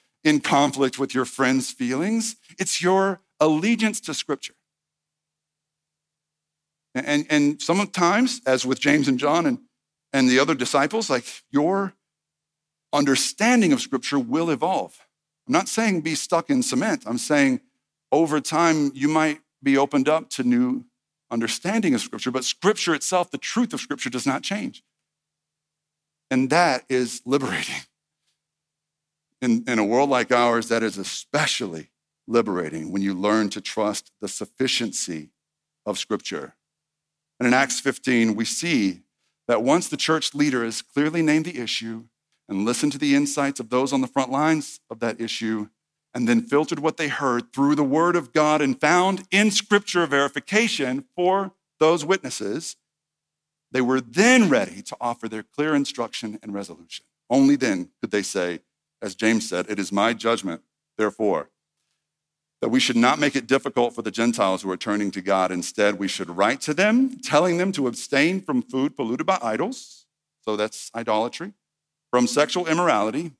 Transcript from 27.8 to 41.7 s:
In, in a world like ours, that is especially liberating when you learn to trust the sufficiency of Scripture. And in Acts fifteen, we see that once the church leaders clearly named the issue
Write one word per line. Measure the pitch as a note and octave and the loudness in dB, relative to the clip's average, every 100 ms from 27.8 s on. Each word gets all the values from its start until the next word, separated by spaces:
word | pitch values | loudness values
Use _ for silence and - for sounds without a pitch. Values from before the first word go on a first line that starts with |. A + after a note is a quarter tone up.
| - _ _ _ _ _ _ _ _ _ _ _ _ _ _ _ | -14 _ _ _ _ _ _ _ _ _ _ _ _ _ _ _
In, | B2 A#2 A#2+ | 0 0 0
in | A#2 | 0
a | |
world | G#2 A#2+ C#3+ | 2 2 2
like | B2+ - | 2 2
ours, | B2 A#2+ A#2 A2+ | 2 4 2 0
that | A2+ | -2
is | A2 G2 | -2 -4
especially | F#2 - - D3 D#3 - G#2+ D#2+ D#2 _ _ _ - | -10 -12 -6 -2 -2 -2 -6 -10 -14 _ _ _ -2
liberating | A#2 G2+ F2+ D#2 D#2+ D#2 | 0 2 -2 -4 -8 -6
when | G2 | -4
you | G2 F#2 | -4 -2
learn | G#2 A2 G#2+ | 0 0 0
to | G2+ | -4
trust | - - G#2 G2+ - _ | -8 -4 -4 -4 -10 _
the | G2+ | -10
sufficiency | - G#2 - C3 - A2+ - - D#2+ D2+ _ _ _ _ _ | -10 -10 -4 -2 -2 -4 -6 -8 -8 -12 _ _ _ _ _
of | G#2+ G2 | -8 -8
Scripture. | - G#2 - D#2+ C2+ _ _ _ _ _ _ _ _ - | -6 -6 -6 -10 -10 _ _ _ _ _ _ _ _ -2
And | B2 | 2
in | B2+ | 2
Acts | C3+ - | 2 -2
fifteen, | C3+ B2 - B2 A2+ G#2 | -4 -4 0 2 2 0
we | A2+ | -4
see | - E3+ C#3 G2 F2 _ _ _ _ - | -4 0 0 0 -2 _ _ _ _ -2
that | A2+ | 0
once | B2 E3 E3+ | 2 2 0
the | C#3+ | -4
church | - D#3+ - C#3+ | 0 0 -2 0
leaders | D3 B2+ A2+ A2 | 0 0 -2 -6
clearly | - C#3+ D3+ E3+ | -6 -2 0 2
named | D#3 D#3 E3+ | 2 2 0
the | C#3+ | -6
issue | A2+ | -6